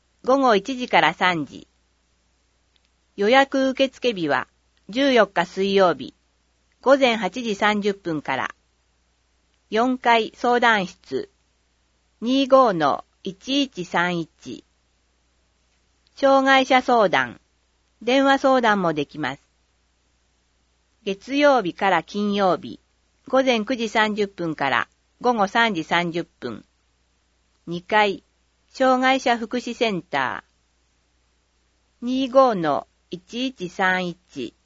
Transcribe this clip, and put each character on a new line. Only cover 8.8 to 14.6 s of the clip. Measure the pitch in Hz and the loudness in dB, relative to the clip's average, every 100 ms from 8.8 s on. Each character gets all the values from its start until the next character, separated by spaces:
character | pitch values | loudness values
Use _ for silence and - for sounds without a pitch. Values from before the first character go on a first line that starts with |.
| _ _ _ _ _ _ _ _ - | _ _ _ _ _ _ _ _ -6
四 | 214 254 254 | -2 -2 0
階 | 240 233 220 - | 2 2 0 -4
相 | 247 240 | -2 2
談 | 233 214 180 | 2 0 -2
室。 | - - 131 - _ _ _ _ _ _ _ _ - | -10 -10 -8 -8 _ _ _ _ _ _ _ _ -10
二 | 226 269 269 | -2 0 4
五 | 262 247 | 4 4
の | 175 147 - - _ | 2 0 -2 -6 _
一 | 196 190 - 277 | -14 -14 -4 -4
一 | 262 - 170 | -4 -6 -6
三 | 180 175 175 | -2 -2 -4
一。 | 160 _ 131 - | -6 _ -16 -16